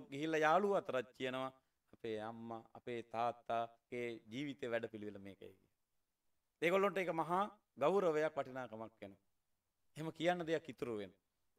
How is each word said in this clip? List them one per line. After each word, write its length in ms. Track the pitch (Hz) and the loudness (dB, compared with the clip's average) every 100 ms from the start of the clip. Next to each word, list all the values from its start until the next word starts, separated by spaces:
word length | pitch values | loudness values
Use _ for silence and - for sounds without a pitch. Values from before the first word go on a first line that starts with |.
| 131 | 0
ගිහිල්ලා 320 | 139 156 160 | -4 0 4
යාළුවෝ 380 | 156 170 202 196 | 6 6 6 2
අතරත් 320 | 135 127 120 | 2 0 -2
කියනවා, 380 | - 127 131 131 - _ _ _ | -4 -2 -2 -4 -8 _ _ _
"අපේ 260 | - 117 110 | -10 -4 -4
අම්මා, 400 | 107 117 117 113 113 | -4 -6 -8 -10 -12
අපේ 260 | - 127 120 | -14 -6 -6
තාත්තාගේ 1040 | 113 113 120 117 - 117 117 - _ 123 120 113 107 | -4 0 0 0 -2 0 0 -6 _ -4 -4 -6 -8
ජීවිතේ 460 | 117 147 131 127 | -6 -6 -6 -2
වැඩපිළිවෙල 480 | 117 113 110 104 101 | -2 -2 -6 -8 -10
මේකයි" 340 | 98 92 98 | -12 -14 -18
කියලා. 180 | - _ _ _ _ _ _ _ _ _ _ | -18 _ _ _ _ _ _ _ _ _ _
ඒගොල්ලන්ට 360 | 160 190 202 185 | 2 4 4 2
ඒක 140 | 175 | 0
මහා 300 | 165 156 180 208 - _ - | 0 0 0 0 -4 _ 0
ගෞරවයක්, 580 | 139 190 185 151 156 | 4 4 4 4 2
වටිනාකමක් 600 | 139 127 131 123 110 110 | 0 -4 -6 -8 -8 -12
වෙනවා. 280 | - 101 98 _ _ _ _ _ _ _ - | -12 -16 -16 _ _ _ _ _ _ _ -10
එහෙම 140 | 160 | -8
කියන්න 340 | 156 165 180 160 | 0 0 2 0
දෙයක් 240 | 156 156 | -2 -2
ඉතුරු 280 | 127 123 110 | -6 -4 -4
වෙනවා. 240 | 95 - _ _ _ | -6 -12 _ _ _